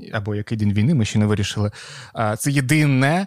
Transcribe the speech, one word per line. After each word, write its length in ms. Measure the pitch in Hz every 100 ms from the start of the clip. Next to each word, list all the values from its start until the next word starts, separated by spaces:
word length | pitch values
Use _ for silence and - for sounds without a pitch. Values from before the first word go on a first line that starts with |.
| -
або 220 | 110 104
який 240 | 104 104 117
день 140 | 101
війни, 220 | 101 113
ми 100 | 160
ще 140 | 104 110
не 80 | 104
вирішили, 440 | 104 101 - 104 - - - -
а, 220 | - 107 107
це 140 | 147
єдине, 760 | 139 127 151 151 131 135 170